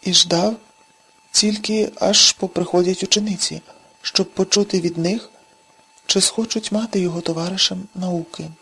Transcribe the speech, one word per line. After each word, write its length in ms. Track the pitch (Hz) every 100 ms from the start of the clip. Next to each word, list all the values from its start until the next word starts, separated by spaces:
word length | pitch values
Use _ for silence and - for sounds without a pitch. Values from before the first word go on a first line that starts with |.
і 120 | -
ждав, 420 | 180 170 170 202 226 _ _ _ _ _ _ _
тільки 640 | - 208 214 214 214 208 -
аж 320 | - 208 -
поприходять 680 | - 180 - 180 180 180 185
учениці, 600 | 190 208 214 180 - 160 - - _ _
щоб 280 | - 180 190
почути 460 | - 190 208 202 190
від 180 | 170 170
них, 320 | 165 220 - - _ _ _ _ _ _ -
чи 140 | 196
схочуть 520 | - - 226 220 214
мати 280 | 208 226 202
його 200 | 180 165
товаришем 680 | 170 165 170 190 - 185 202
науки. 560 | 185 185 175 165 - 160 160